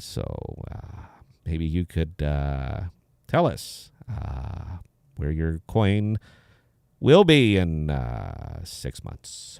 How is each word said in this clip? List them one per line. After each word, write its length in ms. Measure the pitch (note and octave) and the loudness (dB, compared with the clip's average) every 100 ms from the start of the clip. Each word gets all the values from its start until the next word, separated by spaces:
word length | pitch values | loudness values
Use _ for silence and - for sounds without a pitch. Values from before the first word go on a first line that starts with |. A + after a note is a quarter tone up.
so, 640 | - - G1+ G1+ - - - | -10 -8 -6 -8 -10 -12 -14
uh, 320 | - - - - - - _ | -14 -14 -16 -18 -20 -20 _
maybe 200 | - E2 E2 | -6 -4 -2
you 180 | E2 | -2
could, 380 | F2 - D#2+ E2 | -2 -2 -2 -2
uh, 600 | D2+ D2 C#2+ C#2 C2+ C#2+ F2 - _ _ _ | -2 0 0 -2 -4 -6 -8 -12 _ _ _
tell 200 | D3 E3+ | 2 2
us, 440 | E2+ - - - _ - | 0 -10 -16 -20 _ -12
uh, 680 | - C2+ C2+ C2 - - F2 - _ _ - | -10 -8 -8 -8 -10 -12 -14 -16 _ _ -6
where 140 | D2+ | -4
your 300 | D#2 E2 E2 - | 0 -2 -2 -2
coin 520 | A2+ G#2 G2+ G#2 A2 - _ _ _ _ _ _ _ | 2 4 2 0 -4 -6 _ _ _ _ _ _ _
will 240 | - D#3+ | 8 8
be 320 | F#3+ D3+ A#2+ G2+ | 10 8 8 4
in, 340 | F2 D#2+ D2+ | 2 0 -2
uh, 760 | C#2+ A#1+ A#1 G1+ G1+ G1+ G1+ | -2 -4 -6 -10 -12 -12 -12
six 400 | E2+ - C2+ - | -14 -10 -10 -10
months. 540 | G1+ - - - - | -14 -14 -16 -18 -18